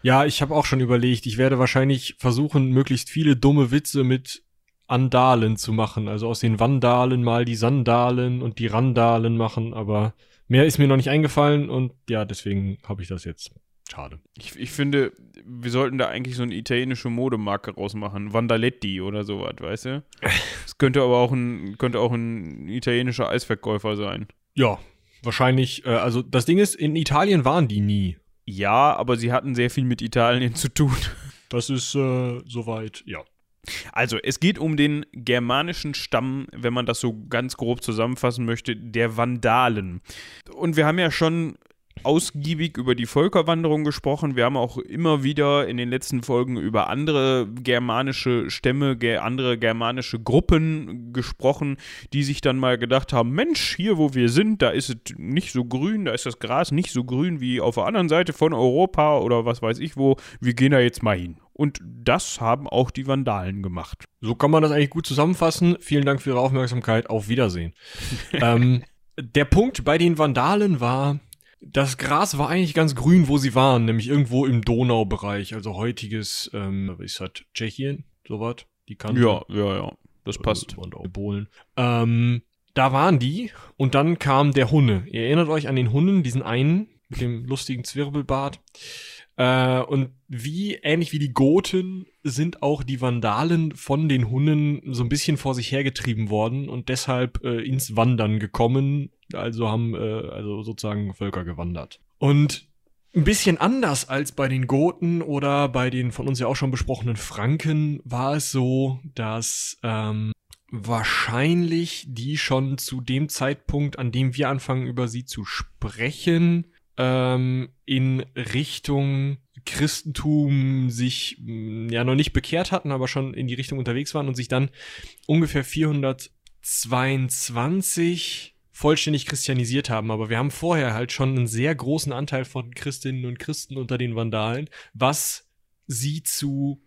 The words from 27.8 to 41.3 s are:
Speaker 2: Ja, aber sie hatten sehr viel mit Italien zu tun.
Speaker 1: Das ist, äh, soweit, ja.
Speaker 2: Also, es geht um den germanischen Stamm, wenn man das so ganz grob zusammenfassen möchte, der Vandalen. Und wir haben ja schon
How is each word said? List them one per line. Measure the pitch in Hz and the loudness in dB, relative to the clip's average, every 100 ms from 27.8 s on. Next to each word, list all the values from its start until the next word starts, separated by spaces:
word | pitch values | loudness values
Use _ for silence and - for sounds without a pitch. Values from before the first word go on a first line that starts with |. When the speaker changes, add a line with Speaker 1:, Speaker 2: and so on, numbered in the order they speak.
| 104 104 92 80 _ _ - | 2 2 0 -4 _ _ -14
Speaker 2:
Ja, | 95 101 113 147 - | -4 2 4 4 2
aber | 117 120 | 0 0
sie | 117 | 0
hatten | 123 135 120 | 0 -2 0
sehr | 120 | 0
viel | - 127 | 0 0
mit | 123 | -2
Italien | 117 123 117 123 123 117 | 0 2 4 4 0 -2
zu | 131 | -4
tun. | - 143 123 - - - - _ | 2 2 2 -2 -8 -16 -20 _
Speaker 1:
Das | 120 120 | -6 -2
ist, | 131 - 139 | -4 -2 -2
äh, | 131 127 123 123 - | 0 0 -2 -6 -8
soweit, | 120 113 110 110 - - | -8 -6 -8 -8 -14 -14
ja. | 82 - _ _ _ - - - | -14 -14 _ _ _ -14 -12 -6
Speaker 2:
Also, | - 123 113 | -2 0 -2
es | - 131 | -4 2
geht | 170 175 | 0 2
um | 160 151 | -2 2
den | 147 147 - | 2 0 -8
germanischen | - 120 123 120 131 170 170 147 | -10 -2 0 2 -2 -2 -6 -8
Stamm, | 139 - 117 131 135 131 | -8 -2 -2 -2 -6 -8
wenn | - 120 | -6 -4
man | 123 120 | -2 -2
das | 117 | -2
so | 123 110 - | -4 -4 -6
ganz | 117 127 - | -4 -4 -4
grob | 117 120 | -4 -2
zusammenfassen | - 110 117 123 127 117 117 | -2 0 0 0 -2 -2 -4
möchte, | 117 - 107 | -4 -4 -6
der | 120 113 117 110 | -4 -2 0 0
Vandalen. | 120 123 117 120 123 107 95 87 - - - - - - | -2 0 4 4 4 0 -4 -10 -14 -20 -20 -20 -20 -4
Und | 170 156 | 0 2
wir | 151 | 2
haben | 175 | 2
ja | 170 | 0
schon | - 160 | 0 0